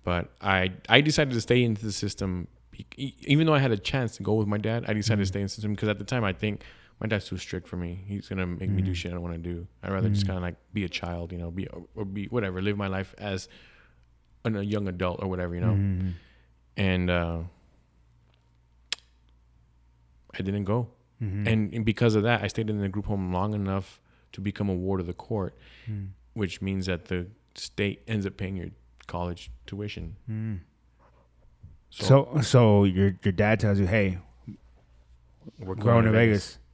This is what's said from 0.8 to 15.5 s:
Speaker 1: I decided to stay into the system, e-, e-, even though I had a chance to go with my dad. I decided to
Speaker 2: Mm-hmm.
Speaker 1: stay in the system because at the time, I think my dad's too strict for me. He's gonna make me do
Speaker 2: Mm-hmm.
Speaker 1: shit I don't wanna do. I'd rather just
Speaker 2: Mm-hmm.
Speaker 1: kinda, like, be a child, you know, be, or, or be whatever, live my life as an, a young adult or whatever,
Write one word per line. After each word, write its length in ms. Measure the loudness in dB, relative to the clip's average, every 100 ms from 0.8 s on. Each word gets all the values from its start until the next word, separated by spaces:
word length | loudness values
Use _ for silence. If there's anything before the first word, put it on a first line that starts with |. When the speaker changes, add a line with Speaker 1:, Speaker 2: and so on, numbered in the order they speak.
| 4
Speaker 1:
I 120 | 6
decided 320 | 6 2 2
to 80 | 0
stay 220 | 2 4
into 200 | 4 0 -4
the 60 |
system, 560 | -4 -4 -4 -4 -4 -6 _ _ -20
e-, 60 | -18 -10
e-, 160 | -10 -10
even 260 | 2 4 6
though 60 | 4
I 40 |
had 120 | 4
a 60 | 0
chance 380 | -2 -4 -4 -4
to 60 |
go 100 | 0 0
with 120 | 2
my 100 | 0
dad. 280 | -2 -2 -2
I 60 |
decided 240 | -2 2 2
to 60 |
Speaker 2:
Mm-hmm. 40 | 2
Speaker 1:
stay 120 | -2
in 60 | -4
the 40 |
system 240 | -4 -4
because 160 | -2 -2
at 80 | -2
the 60 | -2
time, 180 | 0
I 100 | 0
think 300 | 0 -4 -4 -12 -20 -20 _
my 60 | -2
dad's 180 | -2 -2
too 100 | -10
strict 300 | -6 -10 -8
for 80 | -8
me. 260 | -6 -8 -8
He's 220 | -10 -6
gonna 160 | -4 -4
make 240 | -4 -2
me 120 | 0
do 100 | 0
Speaker 2:
Mm-hmm. 20 |
Speaker 1:
shit 180 | -2 -6
I 20 | -6
don't 80 |
wanna 140 | -8 -8
do. 280 | -6 -8 -10 _
I'd 80 | -4
rather 180 | 0 2
just 140 | 2
Speaker 2:
Mm-hmm. 100 | 0
Speaker 1:
kinda, 80 | -2
like, 140 | -4 -8 _
be 100 | -6
a 60 | -4
child, 420 | -6 -6 -6 -8
you 60 | -8
know, 120 | -8
be, 160 | -6 -8
or, 160 | -10 -16 -10
or 100 | -8
be 200 | -6 -4
whatever, 340 | -2 -2 -2
live 160 | -2 0
my 100 | -2
life 280 | -2 -6 -8
as 320 | -6 -6 -8 -20 -20 -20 _ _ _ _ _ _
an, 120 | -4 -2
a 60 |
young 260 | -2 -2 -2
adult 340 | -2 -2 -2
or 40 | -4
whatever, 280 | -4 -4